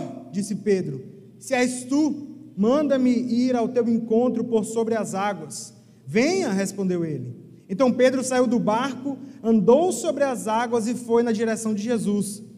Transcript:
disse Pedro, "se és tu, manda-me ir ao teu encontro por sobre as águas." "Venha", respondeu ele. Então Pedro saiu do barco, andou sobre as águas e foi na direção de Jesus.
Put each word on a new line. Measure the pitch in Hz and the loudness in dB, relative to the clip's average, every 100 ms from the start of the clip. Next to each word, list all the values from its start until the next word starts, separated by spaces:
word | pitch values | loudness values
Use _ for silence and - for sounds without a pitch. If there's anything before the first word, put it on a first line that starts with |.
| - - - | -4 -12 -10
disse | 185 196 | -8 -6
Pedro, | 190 208 190 156 135 - - - - | -4 0 0 0 -8 -12 -20 -20 -14
"se | - | -4
és | 254 247 - | 0 0 -2
tu, | - 277 302 - - - - - | -2 0 0 -2 -10 -16 -10 0
manda-me | 214 285 302 269 254 | 2 4 2 2 2
ir | 233 - 233 254 247 | 2 0 0 2 2
ao | 220 | 0
teu | 247 226 | 0 2
encontro | 226 - 220 247 220 | 0 2 2 2 0
por | - 226 | 0 0
sobre | 202 226 226 | 0 -2 -2
as | 226 175 | -2 -2
águas." | 190 202 185 151 - - - _ - - | -2 -4 -4 -10 -14 -16 -20 _ -20 -2
"Venha", | 180 277 381 302 | 2 2 2 0
respondeu | 196 190 202 190 175 | 0 -2 -2 -2 -2
ele. | 165 139 123 - - - - | -2 -6 -8 -12 -18 -18 -6
Então | 196 262 | 2 2
Pedro | 226 247 254 | 6 4 2
saiu | 262 254 254 | 0 2 2
do | 233 | 2
barco, | 180 220 269 254 285 269 - - | 2 0 -2 -4 -8 -8 -12 -6
andou | 220 226 185 269 359 | 2 4 6 6 4
sobre | - 330 277 | 0 -2 0
as | 277 226 185 | 0 -2 -2
águas | 220 247 233 214 | -2 0 -2 -2
e | |
foi | 240 - 233 | -4 0 2
na | 240 | 2
direção | 214 226 220 226 | 0 0 -2 -2
de | 208 | -2
Jesus. | 214 226 175 208 - - - | -2 -2 0 0 -2 -8 -16